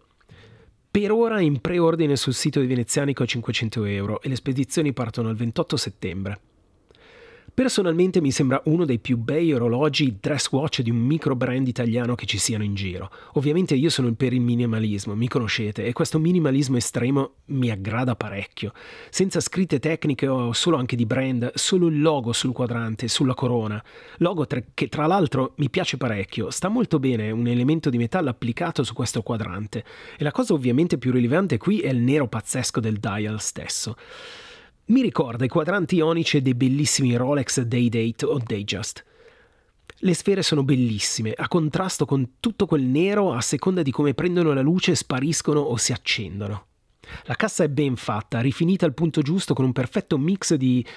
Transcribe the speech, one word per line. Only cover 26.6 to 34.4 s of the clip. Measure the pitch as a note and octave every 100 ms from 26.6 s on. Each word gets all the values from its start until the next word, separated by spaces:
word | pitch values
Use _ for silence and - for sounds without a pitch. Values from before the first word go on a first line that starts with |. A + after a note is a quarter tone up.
| F#3
molto | A#3 G#3+ D#3
bene | C3 A#2+ G#2+
un | A2 A#2+
elemento | A#2+ B2 D#3+ D#3
di | A#2+
metallo | A#2 F#3 D3+
applicato | A#2 A#2+ A#2 E3+ E3
su | B2+
questo | - B2 B2
quadrante. | - A#2 G#2 F2+ G#2 A2+ - - - -
E |
la | D3
cosa | - B3+
ovviamente | E3 B2 B2 F3 C#3+
più | B2+
rilevante | B2 A#2+ D3+ G3 B2+
qui | - G#3
è | -
il | B2+
nero | A#2+ D3 C3
pazzesco | A#2 - C3+ A#2+ -
del | A2 G#2+
dial | A2 G2+ G#2 G#2+
stesso. | - - - - - - - - - -